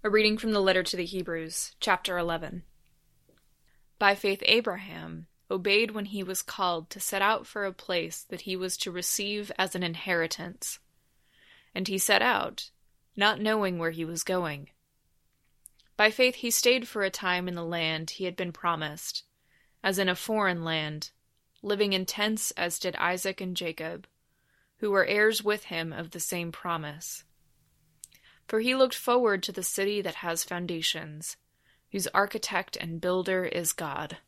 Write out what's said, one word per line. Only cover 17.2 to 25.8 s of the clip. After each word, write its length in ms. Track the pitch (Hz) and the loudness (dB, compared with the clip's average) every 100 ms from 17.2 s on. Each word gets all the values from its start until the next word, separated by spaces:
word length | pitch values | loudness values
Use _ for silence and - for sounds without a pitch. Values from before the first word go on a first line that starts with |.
| 185 180 180 | 0 0 -2
in 60 | 175 | -4
the 100 | 170 | -4
land 460 | 170 160 160 165 | -2 0 -2 -6
he 140 | - 185 | -6 -6
had 120 | 180 | -4
been 160 | 180 | -6
promised, 680 | 165 175 165 151 156 - - - _ _ _ _ _ | -2 -2 0 -4 -8 -10 -10 -12 _ _ _ _ _
as 160 | 196 190 | -2 2
in 80 | 190 | 0
a 80 | 180 | 0
foreign 480 | - 214 196 175 | 0 2 2 0
land, 460 | 165 160 156 151 - _ _ _ _ _ | -2 -2 -2 -6 -10 _ _ _ _ _
living 300 | 202 202 208 | -2 2 2
in 140 | 190 185 | 2 0
tents 460 | - 208 220 - | 0 0 0 -2
as 280 | - 175 - | -2 -4 -2
did 160 | 185 - | -4 0
Isaac 460 | 175 180 190 190 | 0 0 -2 -4
and 160 | 190 180 | -6 -4
Jacob, 500 | 175 160 160 170 - _ _ _ _ _ _ _ | -4 -6 -8 -8 -14 _ _ _ _ _ _ _
who 140 | 214 | 4
were 140 | 196 - | 4 6
heirs 380 | 208 214 220 | 6 6 6
with 220 | 208 208 - | 2 0 -2
him 260 | 165 | -4